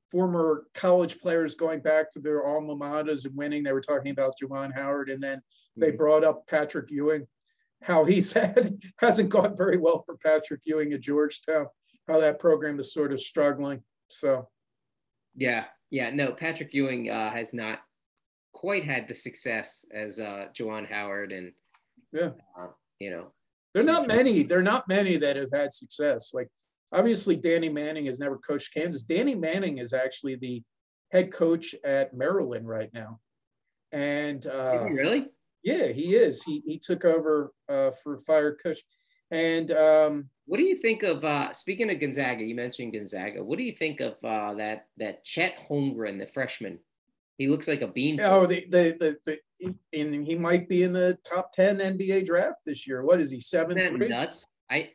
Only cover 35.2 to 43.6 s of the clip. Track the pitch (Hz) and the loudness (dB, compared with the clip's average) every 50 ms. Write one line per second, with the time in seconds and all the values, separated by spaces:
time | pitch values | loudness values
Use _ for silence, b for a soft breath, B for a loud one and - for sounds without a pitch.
35.2 | 269 - _ _ _ _ _ _ - 196 302 359 240 131 117 131 160 175 196 240 | -2 -4 _ _ _ _ _ _ -2 -2 0 2 0 0 0 -2 0 4 6 6
36.2 | 226 156 123 - - 170 147 147 151 156 156 - - - 180 - - 170 165 160 | 6 4 2 -4 -6 -6 -6 -6 -6 -8 -10 -8 -4 -4 -2 2 2 2 2 4
37.2 | 151 156 151 147 143 139 _ _ _ - 143 135 135 135 127 - - 147 143 127 | 2 2 0 0 0 -4 _ _ _ -4 -2 0 0 0 -2 -4 -10 -12 -12 -8
38.2 | - - 156 156 147 147 147 - - 175 156 - - _ _ _ _ _ _ _ | -2 2 2 4 4 2 -2 -4 -6 -6 -6 -8 -10 _ _ _ _ _ _ _
39.2 | _ - 170 160 165 165 165 165 165 151 160 156 156 156 156 156 156 151 147 147 | _ -6 -4 -2 0 0 0 0 0 0 4 6 6 8 8 8 6 4 2 -2
40.2 | 139 135 _ _ _ 139 175 233 349 392 370 359 - 226 220 220 214 185 160 139 | -6 -10 _ _ _ -4 0 2 2 2 2 2 2 0 0 2 0 -2 -2 0
41.2 | 151 151 147 143 131 - - - - 180 196 190 226 214 170 139 147 139 127 139 | 0 0 0 0 -2 -4 -6 -10 -8 -6 -4 -2 -2 -2 0 -2 -2 -4 -2 -2
42.2 | 135 127 123 110 110 110 117 120 120 123 123 - 123 117 107 107 104 95 110 92 | -2 -2 -2 -4 -6 -6 -6 -6 -6 -8 -8 -10 -10 -8 -8 -10 -10 -10 -10 -8
43.2 | 95 104 101 95 98 107 151 - | -8 -8 -8 -8 -6 -6 -4 -4